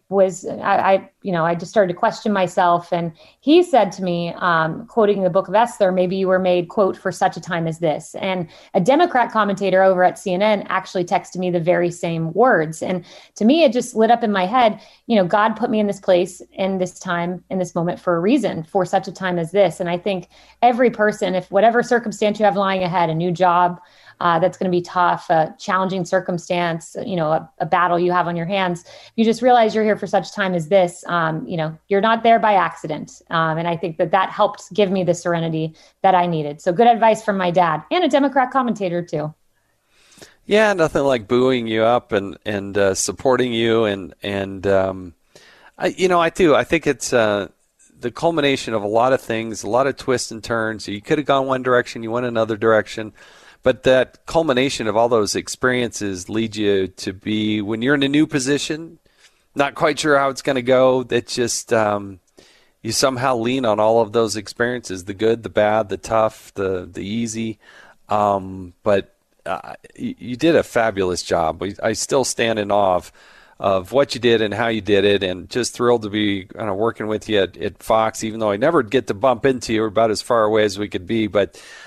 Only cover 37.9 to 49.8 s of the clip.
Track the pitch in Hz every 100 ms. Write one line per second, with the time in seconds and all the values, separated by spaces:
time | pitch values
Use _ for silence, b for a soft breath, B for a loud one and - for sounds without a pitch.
37.9 | 349 320 277 277 277 254 269 240 214 190
38.9 | 175 170 151 151 - _ _ b b b
39.9 | b b b b b - 208 220 190 156
40.9 | 165 139 127 101 123 131 127 113 110 113
41.9 | 120 - 104 98 - 104 101 101 101 98
42.9 | 95 - 95 135 127 127 117 117 113 110
43.9 | 98 87 - 101 98 98 95 98 95 95
44.9 | 95 90 - _ b b b b b 180
45.9 | - 180 175 165 - 175 120 127 165 147
46.9 | 135 - 123 107 101 92 _ _ _ _
47.9 | _ 123 - 165 165 143 135 - 110 101
48.9 | 113 127 131 - 113 113 104 104 117